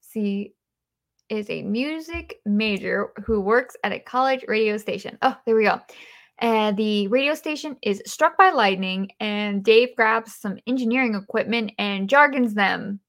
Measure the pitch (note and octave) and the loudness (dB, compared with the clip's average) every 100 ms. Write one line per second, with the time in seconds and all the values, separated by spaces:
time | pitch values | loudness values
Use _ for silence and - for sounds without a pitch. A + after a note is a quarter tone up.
0 | - A3 G#3 G3 G3+ _ _ _ _ _ | -12 -4 -4 -4 -8 _ _ _ _ _
1 | _ _ _ G#3+ G#3 D#3+ - G#3+ C#4 D#4+ | _ _ _ -8 -6 -8 -4 -4 -4 -6
2 | D#4+ E4+ E4 - - G#3 A3 G3 F#3 F#3 | -10 -12 -12 -12 -2 0 0 -2 -4 -4
3 | G3+ - G#3 A3 G3 A#3 C4 - - - | -4 -8 -4 -2 2 0 0 -6 -6 -6
4 | - B3+ C4 C4 - G#3+ A3 G#3 G#3 F#3+ | -6 -2 0 0 -2 0 0 -2 -6 -8
5 | - - B3+ - - A3 G#3 - - - | -10 -2 -2 -2 0 2 4 0 -6 -20
6 | - - _ - A#3 A3 G#3+ G3+ G#3+ G#3 | -20 -20 _ -6 0 2 0 0 0 0
7 | G3 B3 C#4 D4+ D#4 D4+ D#4 B3+ - G3+ | 2 0 0 -2 -4 -6 -8 -8 -4 -4
8 | - - D#4 E4 F#4+ D#4+ G#3 F#3 F#3+ F#3+ | -6 0 0 6 4 6 2 2 -4 -4
9 | G3 _ G#3+ G#3 G#3 G3+ G3 A3 B3 B3 | -6 _ -6 -4 -2 -2 6 6 6 2
10 | A3 A3+ A3+ - G#3 F#3+ - C4 A#3 B3 | 2 2 -2 -10 -8 -8 -4 -2 0 0
11 | B3+ G#3 G3 A3 - A#3 A3 - G3+ G3 | 0 -2 -4 -4 -2 -2 -4 -4 -4 -2
12 | G3 C#4 D4 C4+ A#3+ G#3 G3 F#3 G3+ G3+ | 2 6 6 4 -2 0 0 0 -6 -10